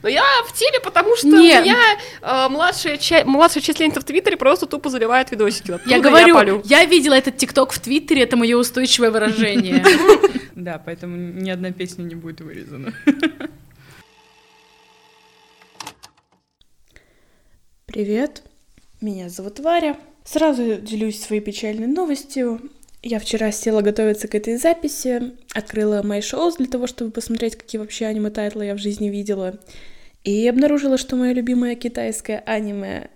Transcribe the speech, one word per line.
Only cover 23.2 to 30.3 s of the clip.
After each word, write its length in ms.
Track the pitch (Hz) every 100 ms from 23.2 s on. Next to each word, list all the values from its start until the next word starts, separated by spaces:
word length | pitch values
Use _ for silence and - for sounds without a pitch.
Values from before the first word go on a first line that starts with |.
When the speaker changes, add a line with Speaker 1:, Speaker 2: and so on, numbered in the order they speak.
| - 220 220
Speaker 4:
села 300 | 208 226 214
готовиться 480 | 208 214 220 214 214
к 60 |
этой 240 | 208 214 233
записи, 720 | 330 330 294 - 254 240 240 - -
открыла 480 | - - 214 214 208
MyShows 540 | 208 202 208 262 339 339
для 80 | 254
того, 200 | 254 247
чтобы 240 | - 233
посмотреть, 460 | 226 - 226 226 -
какие 240 | - 220
вообще 260 | 214 - 220
аниме-тайтлы 600 | 214 208 214 208 214 202
я 80 |
в 40 | 202
жизни 300 | 202 202 208
видела, 500 | 202 202 196 185 202 - - - - - _
и 240 | -